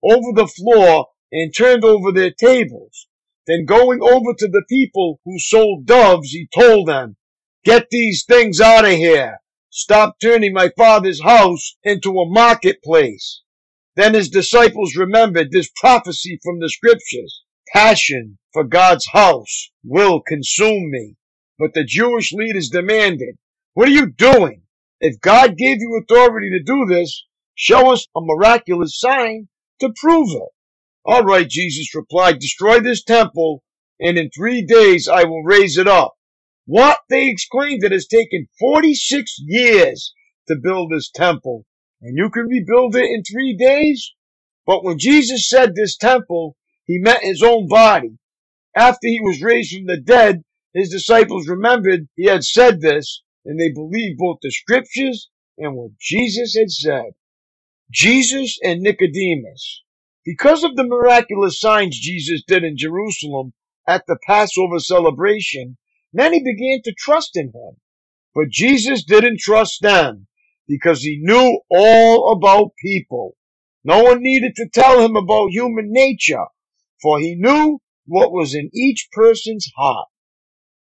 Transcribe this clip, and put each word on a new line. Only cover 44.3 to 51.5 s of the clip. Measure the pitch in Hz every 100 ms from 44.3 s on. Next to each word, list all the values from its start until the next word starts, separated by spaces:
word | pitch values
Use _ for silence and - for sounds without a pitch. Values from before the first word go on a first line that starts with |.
| _ _ _ -
But | 185
when | 185 156
Jesus | 202 302 240 254 -
said | 254 240
this | 180 208 -
temple, | 226 254 - 170 160 - _ _
he | - 180
meant | 208 240
his | 196 160
own | 233 233 175
body. | 214 220 180 117 - _ _ _ _ _ 202
After | 247 247 226
he | 226
was | 202 147
raised | 208 240 160
from | 185 185
the | 165
dead, | 156 247 208 175 - _ _
his | 180 190
disciples | 185 - 226 214 185
remembered | 151